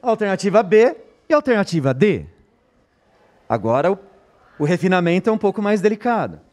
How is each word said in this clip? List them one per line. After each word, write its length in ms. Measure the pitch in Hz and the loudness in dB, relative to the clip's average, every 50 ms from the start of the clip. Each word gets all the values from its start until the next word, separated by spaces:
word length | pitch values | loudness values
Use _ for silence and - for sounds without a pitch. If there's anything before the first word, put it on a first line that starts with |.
a 80 | - 254 | -2 -2
alternativa 540 | 226 214 214 202 190 185 - 202 175 214 214 | -2 -2 -2 -4 -4 -2 -2 2 2 2 2
B 320 | 175 214 214 233 262 - - - - _ _ _ | 4 4 4 4 4 0 -4 -18 -20 _ _ _
e 60 | _ 311 | _ 0
a 20 | |
alternativa 580 | 294 294 269 240 208 196 - 170 160 131 135 127 | 0 2 2 0 0 0 -2 -2 -2 0 0 0
D. 320 | 131 190 208 165 92 73 82 _ _ _ _ _ _ _ _ _ _ _ _ _ _ _ _ _ _ _ _ _ _ _ _ | 2 0 0 0 -2 -8 -14 _ _ _ _ _ _ _ _ _ _ _ _ _ _ _ _ _ _ _ _ _ _ _ _
Agora, 420 | 113 117 98 113 117 135 147 180 | -6 -4 -2 -2 0 0 0 0
o, 80 | 202 190 - - _ _ _ _ _ _ _ _ _ | -2 -4 -8 -20 _ _ _ _ _ _ _ _ _
o 60 | - 147 | -4 -2
refinamento 680 | 147 180 170 160 190 185 180 175 170 170 185 180 226 | -2 -2 0 0 0 0 2 2 0 0 0 0 -2
é 40 | 220 | -2
um 40 | |
pouco 240 | 214 - 196 190 - | 0 -2 -2 -2 -2
mais 200 | 208 202 214 208 | -2 -2 -2 0
delicado. 580 | 175 214 220 214 - 247 233 208 151 104 80 76 _ _ | 0 -2 -2 0 -4 -4 -2 -2 -4 -6 -8 -16 _ _